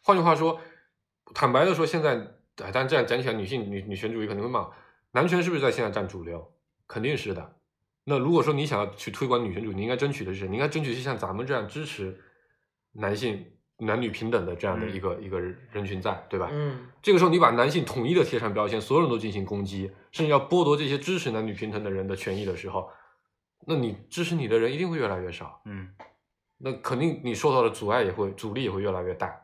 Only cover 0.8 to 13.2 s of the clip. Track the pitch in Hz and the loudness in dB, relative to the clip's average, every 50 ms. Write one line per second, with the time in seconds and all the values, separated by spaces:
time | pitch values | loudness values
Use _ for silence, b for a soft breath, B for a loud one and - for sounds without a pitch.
0.8 | B B B _ _ _ _ _ _ - - - 143 123 123 131 160 190 165 147 | B B B _ _ _ _ _ _ -12 -2 0 2 4 6 6 6 6 4 2
1.8 | 165 151 - 165 151 147 127 110 104 - - _ _ _ _ - - 101 98 127 | 0 0 0 0 2 2 0 0 -4 -10 -16 _ _ _ _ -14 -12 -2 -2 -2
2.8 | 131 131 156 135 120 117 120 117 127 127 110 110 98 98 135 123 107 98 101 98 | 2 4 2 2 4 2 0 0 0 -2 -2 -2 -4 -4 -4 -4 -4 -4 -6 -6
3.8 | 95 104 98 92 113 107 113 113 107 101 101 101 104 123 127 110 92 B B B | -6 -6 -8 -4 -4 -4 -2 -2 -4 -4 -4 -4 -4 -2 -2 -4 -4 B B B
4.8 | B B B B B _ - 123 151 180 175 180 170 180 170 143 135 127 113 - | B B B B B _ 0 2 2 4 2 2 2 0 0 2 2 2 2 2
5.8 | 117 104 - 110 98 92 98 92 82 85 85 82 - - _ _ _ _ _ _ | -2 -2 0 -2 -4 -4 -8 -10 -10 -10 -10 -12 -12 -16 _ _ _ _ _ _
6.8 | _ - - 113 110 139 151 - - 107 92 85 82 82 _ _ _ _ _ _ | _ -10 -8 -4 -2 -2 -2 -2 -4 -6 -6 -6 -8 -14 _ _ _ _ _ _
7.8 | _ _ _ _ _ - 143 131 127 151 170 160 - 147 151 139 151 143 117 101 | _ _ _ _ _ -2 0 2 2 4 4 4 4 4 2 0 0 0 0 -2
8.8 | 104 98 98 - - 113 98 - 139 123 123 120 117 101 87 98 113 110 95 95 | -2 -2 -6 -10 -10 -10 -4 -4 0 0 2 0 0 -2 -4 -6 -6 -6 -6 -4
9.8 | 104 117 127 120 143 143 135 - 107 92 95 98 98 92 98 117 143 147 - 160 | -2 -2 -2 0 0 -2 -2 -4 -6 -6 -6 -6 -6 -4 -2 -2 -2 -2 -2 -2
10.8 | 147 131 117 127 127 139 123 101 - 95 95 104 123 135 143 120 104 101 - 147 | -4 -2 -4 -4 -4 -4 -4 -4 -4 -6 -4 -6 -4 -4 -4 -4 -4 -6 -8 -10
11.8 | 156 139 - - 98 95 92 b b b b b b b b b b b _ _ | -10 -10 -8 -8 -8 -8 -8 b b b b b b b b b b b _ _
12.8 | _ _ _ 110 101 98 104 107 | _ _ _ -4 -2 -2 0 0